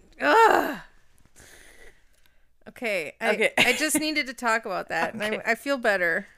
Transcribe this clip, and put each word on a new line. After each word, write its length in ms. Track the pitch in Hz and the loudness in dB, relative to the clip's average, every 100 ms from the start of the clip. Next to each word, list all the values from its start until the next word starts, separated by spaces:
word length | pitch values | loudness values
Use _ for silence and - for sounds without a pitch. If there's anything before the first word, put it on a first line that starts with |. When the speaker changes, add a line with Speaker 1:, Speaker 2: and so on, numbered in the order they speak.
| - - | -20 -4
Speaker 1:
ugh. 580 | 277 440 453 - - 220 - _ - - - - - - - - - - _ _ _ _ _ _ - | 4 6 6 4 0 -6 -14 _ -20 -20 -20 -20 -20 -20 -20 -20 -20 -20 _ _ _ _ _ _ -20
Okay. 420 | - 233 190 - - | -10 -6 -4 -6 -4
I, 100 | 226 | -2
Speaker 2:
Okay. 180 | 214 208 - | 0 0 2
Speaker 1:
I 160 | 240 | 2
just 260 | 240 311 302 | 2 0 -2
needed 260 | 311 302 262 | -2 -4 -6
to 80 | |
talk 300 | - 240 226 | -4 -2 -2
about 240 | 220 175 175 | -2 -8 -4
that. 240 | 165 170 | -4 -4
And 80 | 214 | -4
Speaker 2:
Okay. 180 | 208 208 220 | -6 -4 -2
Speaker 1:
I, 60 | |
I 20 | |
feel 220 | 220 277 277 | -4 -2 -2
better. 480 | 233 196 170 180 - | 0 0 0 -2 -6